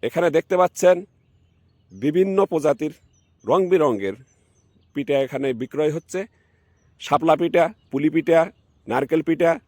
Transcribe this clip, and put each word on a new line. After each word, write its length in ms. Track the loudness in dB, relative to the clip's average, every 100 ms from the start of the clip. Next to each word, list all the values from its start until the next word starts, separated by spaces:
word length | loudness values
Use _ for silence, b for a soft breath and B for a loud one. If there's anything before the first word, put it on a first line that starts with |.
এখানে 280 | -4 -2 0
দেখতে 280 | 0 0 0
পাচ্ছেন 480 | 0 2 2 2 -2 _ _ _ _ _ _ _ _
বিভিন্ন 540 | -6 -2 0 0 2 0
প্রজাতির 480 | 0 0 -2 -4 -8 _ _ _ _ -2
রং 220 | 0 2
বিরঙের 440 | 2 2 0 -4 -8 -16 _ _ _ _ _ _
পিঠা 240 | -10 -2 -2
এখানে 340 | -2 -4 -4
বিক্রয় 380 | -4 -6 -4 -4
হচ্ছে। 280 | -4 _ -10 -10 _ _ _ _ _ _ _
শাপলা 360 | -4 -2 2 2
পিঠা, 340 | 2 2 0 -2 _
পুলি 180 | -2 0
পিঠা, 420 | 0 2 2 2 _ _ _ -6
নারকেল 340 | -4 0 -2
পিঠা 380 | -2 0 0 0